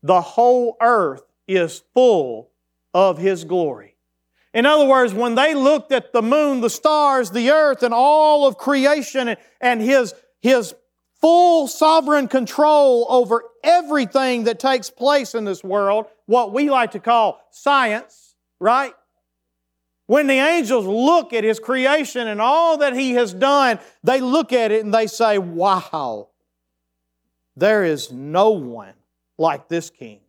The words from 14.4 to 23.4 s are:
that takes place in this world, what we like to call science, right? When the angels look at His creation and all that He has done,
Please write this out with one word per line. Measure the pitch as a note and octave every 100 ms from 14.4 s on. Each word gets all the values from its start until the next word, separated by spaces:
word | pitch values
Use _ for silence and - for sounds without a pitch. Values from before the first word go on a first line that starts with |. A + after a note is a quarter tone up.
that | A3+ A#3
takes | C4 C4 G#3
place | _ B3 D4 A#3+
in | A#3
this | G#3 F#3+
world, | F#3+ G3+ G3 G#3 G#3+ _
what | - A#3 A3
we | G#3+ D4
like | C4+ A#3
to | G#3
call | G3+ A#3+ G#3+ - _
science, | - - C#4 B3 G#3+ - _ _ _ _ _
right? | F#3+ B3 C4+ - _ _ _ _ _ _ _ _ _ _ _
When | B3+ C#4+
the | C4
angels | C#4+ E4+ A#3 B3 F#3+
look | G#3 C4 E4+ C#4
at | A#3
His | G#3+ A3
creation | A3 C4 B3+ D4+ C#4+ B3 A#3
and | G#3
all | A3+ D4+ E4+ D#4
that | C#4+
He | B3 C4
has | B3 A#3
done, | F#3